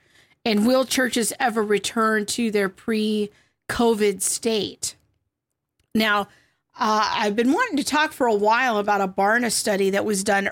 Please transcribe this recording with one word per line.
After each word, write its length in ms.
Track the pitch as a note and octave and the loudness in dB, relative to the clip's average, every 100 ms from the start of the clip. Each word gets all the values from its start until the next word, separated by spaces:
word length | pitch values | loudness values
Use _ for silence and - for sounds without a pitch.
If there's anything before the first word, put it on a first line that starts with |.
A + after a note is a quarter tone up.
| _ _ _ _ | _ _ _ _
And 220 | A#3+ G#3 A3+ | -2 0 2
will 200 | B3+ B3+ | 2 2
churches 480 | - B3 A#3+ G#3+ - | 0 0 -2 -4 -2
ever 220 | B3+ A3+ | -2 0
return 640 | G#3 G3+ - A#3 A3 G#3+ G#3 | 0 0 0 0 0 0 -2
to 220 | - A#3 | -2 -2
their 200 | G#3 G3 | 0 -2
pre-covid 1500 | - - A3 G#3+ G#3+ G#3 - _ _ - - A#3 G#3+ G#3 F#3+ | -4 -4 -2 0 0 -4 -8 _ _ -8 0 2 2 0 0
state? 720 | - - A#3 A3 F3+ - - - _ _ _ _ _ _ _ _ _ A3 | -4 -4 -2 -2 -4 -8 -12 -12 _ _ _ _ _ _ _ _ _ -2
Now, 240 | A3 G#3 G3 _ _ _ _ - | 0 0 -2 _ _ _ _ -4
uh, 300 | A3 G#3+ G3+ | 0 2 0
I've 240 | - G#3 G#3 | 0 -2 0
been 160 | A#3+ | 2
wanting 260 | F4 B4 D4 | 2 0 -2
to 60 | |
talk 280 | - D4+ D4+ | 0 0 0
for 160 | - B3+ | 0 0
a 80 | G#3 | 2
while 420 | G#3 A#3 C4 G#3 | 2 2 2 0
about 240 | G3+ G3+ | 0 0
a 60 | F#3+ | 0
Barna 440 | F#3+ G3 A#3 A#3+ | 0 2 2 0
study 380 | - A3+ G3 G3 | -2 -2 0 0
that 160 | G3 G#3 | 0 0
was 180 | G3 | -2
done 280 | G3+ G3 G3 | 0 0 0